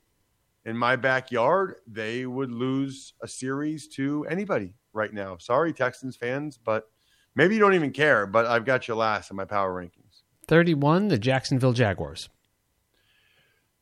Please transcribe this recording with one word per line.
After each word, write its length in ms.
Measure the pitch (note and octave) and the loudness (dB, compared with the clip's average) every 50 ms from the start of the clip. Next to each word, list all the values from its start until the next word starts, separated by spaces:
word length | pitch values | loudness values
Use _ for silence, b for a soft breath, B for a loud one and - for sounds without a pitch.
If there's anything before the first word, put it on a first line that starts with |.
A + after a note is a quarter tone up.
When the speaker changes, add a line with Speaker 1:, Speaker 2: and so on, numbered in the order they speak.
| _ _ _ _ _ _ _ _ _ _ _ _ _ | _ _ _ _ _ _ _ _ _ _ _ _ _
Speaker 1:
in 120 | A#2 A2+ | -8 -4
my 200 | A#2 A#2+ A#2+ B2+ | 0 2 2 2
backyard, 800 | B2+ A#2+ C3+ C3 C3 B2 - B2 A#2 A2+ C3+ E3+ F#3+ G3 F#3 - - _ | 2 2 2 0 0 -2 -2 -2 0 2 2 2 2 0 -2 -6 -12 _
they 400 | - A2 A2 A2 G#2+ A#2 B2 B2+ | -16 -10 -8 -6 -6 -6 -6 -6
would 240 | B2+ B2 C3 C#3 B2 | -6 -6 -6 -6 -6
lose 640 | A#2+ A#2 B2 C3 C3 C3+ C#3 C#3 C3+ C3+ - - - _ - | -4 -4 -2 -2 -2 -2 -2 -4 -8 -12 -18 -20 -16 _ -14
a 60 | A2+ | -14
series 600 | - - B2+ C3 C3+ C#3 D3 D3+ D#3 D3+ C3+ - - | -12 -10 -8 -6 -6 -4 -4 -6 -6 -8 -12 -12 -8
to 320 | - C3+ C#3 D3 D3+ D3 - | -6 -4 -4 -4 -4 -4 -4
anybody 460 | D#3+ F#3 G#3 F#3+ G3 C3 G#2 F2+ F#2+ _ _ _ _ | -6 -6 -4 -2 -2 -4 -4 -6 -10 _ _ _ _
right 200 | G#2+ G#2+ G2+ G#2+ | -4 -4 -4 -4
now. 240 | G#2 G2 F#2+ F#2 F2 | -8 -8 -10 -10 -12
Sorry, 340 | - - A#2+ C3+ E3 E3+ D3 | -4 0 0 2 2 0 0
Texans 440 | - C3 B2 A#2+ - - C3 B2 | 0 -2 -2 -2 -4 -10 -14 -10
fans, 420 | - - A#2+ B2+ C#3 D3 D3+ C#3+ - _ | -8 -6 -6 -4 -4 -6 -8 -12 -8 _
but 280 | - A2 A2 - _ _ _ _ _ _ _ _ _ _ | -2 -2 -2 -4 _ _ _ _ _ _ _ _ _ _
maybe 200 | C3 D3 F3+ A3 | 2 4 4 6
you 60 | A3 | 4
don't 140 | G#3 G3+ F#3+ | 4 6 6
even 180 | F3+ D#3 C3+ B2 | 4 2 0 0
care, 340 | - D3 D3+ C3+ A2 G2+ | 2 4 4 4 4 2
but 200 | G2 G2 A2+ A#2 | 2 2 2 4
I've 180 | A#2 A#2+ A#2 A2 | 4 2 2 2
got 240 | A#2+ C3 B2+ - - | 2 0 0 0 -2
you 60 | A2+ | -2
last 360 | A2 A2+ A2 G#2+ G2+ F#2+ - | 0 0 0 0 -2 -4 -8
in 60 | G2+ | -10
my 80 | G2 F#2+ | -10 -8
power 280 | F#2 G#2 G2+ G2 F#2+ F#2 | -4 -2 -2 -2 -2 -2
rankings. 480 | F2+ F2+ F2 - _ _ _ _ _ _ _ _ _ - | -6 -8 -12 -16 _ _ _ _ _ _ _ _ _ -2
Speaker 2:
Thirty-one, 640 | - D#3+ E3 E3+ F3 E3 C#3+ C#3 C#3+ D#3 F3+ G#3 G#3+ | 4 4 6 6 4 2 2 4 4 4 4 4 2
the 100 | F3 A2+ | 0 2
Jacksonville 540 | G#2 C3 C3 C3+ - - C#3+ B2+ B2 C3 A#2+ | 2 0 0 0 0 0 0 2 2 2 4
Jaguars. 560 | A2+ B2+ G#2 F#2+ E2 E2+ C#2+ D2+ - - - _ _ _ _ _ _ _ _ _ _ _ _ _ _ _ _ _ _ _ _ _ _ _ _ _ _ _ _ _ _ | 4 2 0 0 -2 -6 -10 -10 -12 -16 -16 _ _ _ _ _ _ _ _ _ _ _ _ _ _ _ _ _ _ _ _ _ _ _ _ _ _ _ _ _ _